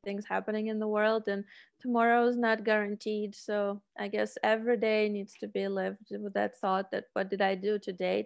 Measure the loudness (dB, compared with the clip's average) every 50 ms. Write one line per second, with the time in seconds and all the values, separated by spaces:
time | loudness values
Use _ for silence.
0 | -8 -8 -6 -6 -6 -4 -4 -4 -2 -2 -2 -2 -2 -2 -2 -2 -2 0 2 2
1 | 2 2 2 2 0 -2 -2 -4 -6 -8 -14 -20 -20 _ _ _ -4 0 2 4
2 | 6 6 6 6 6 4 4 2 2 2 2 2 2 2 2 2 2 0 -4 -4
3 | -4 -4 -2 -2 -4 -4 -8 -10 -6 -4 -2 0 0 -2 -4 -6 -10 _ _ -8
4 | -6 -4 -2 -2 -2 -2 -2 0 2 2 2 2 2 2 2 2 2 2 2 2
5 | 2 2 0 -2 -6 -8 -12 -14 -10 -6 -4 -2 -2 -2 -2 -2 -2 -2 -4 -8
6 | -10 -10 -10 -8 -8 -4 -2 -2 -2 -2 -2 -4 -2 0 0 0 -2 -4 -6 -8
7 | -8 -6 -4 -4 -4 -2 -2 0 0 0 0 0 -2 -2 -2 -2 -4 -6 -6 -4
8 | -2 0 0 -2 -2